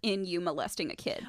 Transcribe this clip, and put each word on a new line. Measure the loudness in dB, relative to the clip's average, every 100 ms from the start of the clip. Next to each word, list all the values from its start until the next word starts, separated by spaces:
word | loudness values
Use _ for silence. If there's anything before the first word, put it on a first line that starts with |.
in | 2 2 2
you | 0
molesting | 2 0 0 0 -4
a | -2
kid. | -4 -4